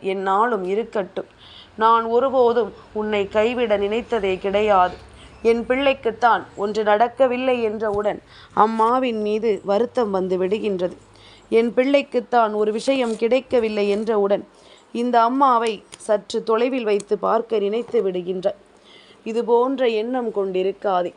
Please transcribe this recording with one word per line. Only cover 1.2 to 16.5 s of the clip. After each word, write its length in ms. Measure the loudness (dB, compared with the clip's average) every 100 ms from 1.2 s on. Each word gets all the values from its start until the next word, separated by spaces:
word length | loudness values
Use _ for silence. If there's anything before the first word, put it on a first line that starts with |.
| -12 _ -20 -20 -20 0
நான் 220 | 4 4 2 0
ஒருபோதும் 580 | 2 2 4 2 -2 -8 -12 -8
உன்னை 240 | -4 -2 0 0
கைவிட 400 | 0 0 0 0
நினைத்ததே 560 | 0 -4 -2 -2 -2 -2
கிடையாது. 520 | -2 0 2 4 2 -2 -20 -20 -20 -4
என் 220 | 0 0 0
பிள்ளைக்குத்தான் 760 | 0 0 0 -4 0 2 2 -2 -6
ஒன்று 260 | -4 -2
நடக்கவில்லை 760 | 2 2 2 2 0 2 0 0
என்றவுடன் 580 | -2 -4 -4 -2 -2 -4 -12 -20 -6 2 2
அம்மாவின் 580 | 4 2 2 0 -2 -2
மீது 240 | 0 0 -2 0
வருத்தம் 420 | 0 0 -2 -2 0
வந்து 180 | 0 0
விடுகின்றது. 520 | 0 -2 -2 -2 -4 -6 _ -20 -20 -20 0
என் 220 | 0 2 0
பிள்ளைக்குத்தான் 760 | 2 2 2 -6 0 2 2 0
ஒரு 100 | -2 -2
விஷயம் 380 | -2 0 0 -2
கிடைக்கவில்லை 640 | 0 0 0 -2 0 -2 -2 -2
என்றவுடன் 480 | 0 0 0 0 -4 _ -20 -20 _ -4
இந்த 200 | 0 2 2
அம்மாவை 440 | 2 4 4 0 -4 -12 -16
சற்று 340 | -2 -2 -2 -6
தொலைவில் 380 | -2